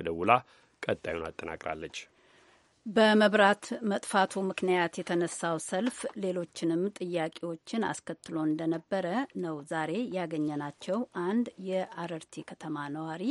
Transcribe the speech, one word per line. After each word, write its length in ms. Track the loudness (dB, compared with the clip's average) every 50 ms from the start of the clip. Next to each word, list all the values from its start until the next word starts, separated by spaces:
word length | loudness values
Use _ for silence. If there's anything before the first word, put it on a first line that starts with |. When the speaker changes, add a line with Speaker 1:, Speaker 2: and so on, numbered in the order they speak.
| -4
Speaker 1:
ደውላ 300 | -4 -2 2 4 6 6 6 4 0 -14 -20 _ _ _ _ -2
ቀጣዩን 440 | -2 -2 -2 -2 -4 -4 -4 -4
አጠናቅራለች። 720 | -6 -8 -8 -8 -8 -8 -8 -6 -6 -6 -6 -8 -10 -10 -12 -14 -16 _ _ _ _ _ _ _ _ _ _ _ _ _ _ _
Speaker 2:
በመብራት 800 | -2 2 6 6 8 8 8 8 8 8 8 8 8 6 4 0 -6 -8 -4 -2
መጥፋቱ 500 | -2 -2 -2 -2 0 2 4 4 4 2 -2 -2
ምክንያት 500 | -2 -2 0 2 2 4 4 2 0 -2
የተነሳው 640 | -4 -4 -2 0 0 0 0 -2 -4 -2 -2 -2 -2
ሰልፍ 380 | -2 -2 -2 -2 0 -2 -2 -4 -8 -8 -6
ሌሎችንም 680 | -4 -4 -2 -2 -2 -4 -6 -6 -4 0 0 2 2 0 0 -2
ጥያቄዎችን 920 | -4 -6 -4 -2 -2 -2 -2 -4 -6 -8 -6 -8 -8 _ -6 -4 -2 -2
አስከትሎ 520 | -2 -2 -4 -6 -10 -10 -10 -10 -6 -4 0
እንደነበረ 680 | 0 0 0 2 0 0 0 -2 -2 _ -2 -2 0 0 0 -2 -2 -2 -4
ነው 200 | -6 -4 -4 -4 -6 -6
ዛሬ 300 | -6 -4 -2 -2 -2 -2 -2 -4 -4 -4
ያገኘናቸው 840 | -4 -4 -4 -2 -2 -2 -2 -2 -4 -6 -8 -8 _ -4 -2 -2 -2 -2 -4 -4 -4
አንድ 260 | -2 0 2 0 0 -2 -4 -8 -6
የአረርቲ 840 | -2 -2 -2 -2 -2 -6 -8 -8 -6 -6 -8 -10 -12 -12 -14 -12
ከተማ 400 | -12 -14 -12 -8 -6 -6 -4 -4 -6
ነዋሪ 340 | -6 -6 -6 -6 -6 -4 -2 -2